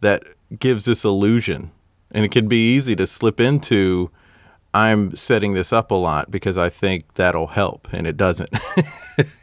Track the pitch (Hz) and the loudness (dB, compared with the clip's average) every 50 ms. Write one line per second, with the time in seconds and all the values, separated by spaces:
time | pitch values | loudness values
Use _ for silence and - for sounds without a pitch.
0 | - 104 98 - - - - _ _ - 110 110 - 127 127 107 101 120 113 - | 0 2 2 0 -2 -10 -20 _ _ -18 -10 -2 0 0 0 0 0 -2 -2 0
1 | - 107 98 98 101 104 117 120 107 - 82 64 65 85 _ _ _ _ _ _ | 0 0 0 2 2 2 2 2 0 -2 -6 -6 -8 -16 _ _ _ _ _ _
2 | _ _ - 104 107 98 - 123 110 107 120 113 113 113 127 139 131 127 107 87 | _ _ -2 -2 0 2 2 2 2 2 2 2 4 4 2 2 2 0 0 0
3 | 95 - - - - 113 - - 117 127 143 143 - - 123 101 95 92 90 90 | -2 -4 -2 0 0 0 2 2 2 2 2 0 0 0 2 2 2 2 2 0
4 | 90 87 _ _ _ _ _ _ _ _ _ _ _ _ - 101 107 110 110 107 | -2 -4 _ _ _ _ _ _ _ _ _ _ _ _ 0 2 4 4 4 2
5 | 101 92 - - - - 127 107 101 101 98 92 90 - - 113 110 - 104 92 | 0 -2 -4 -6 -2 0 0 2 2 0 -2 -2 -2 0 0 0 0 0 0 0
6 | 90 82 76 76 71 - 101 95 - 101 90 92 87 85 - - - 95 95 87 | 0 0 0 -2 -4 -4 -6 -6 -4 -2 -2 0 -2 -2 -2 -2 -2 -2 -2 -2
7 | - _ _ - 92 90 87 85 82 82 - 104 101 87 - - - - - 85 | -6 _ _ 0 0 2 2 0 -4 -2 -2 -2 -2 -2 -4 -8 -14 -12 -8 -6
8 | 82 82 76 76 101 92 85 - 87 - - 113 - - - 190 151 - - - | -6 -4 -2 0 0 0 0 -2 -6 -8 -8 -8 -6 -4 -2 -2 -2 -2 -4 -20
9 | - - - - 143 - - _ | -20 -10 -4 -4 -4 -4 -4 _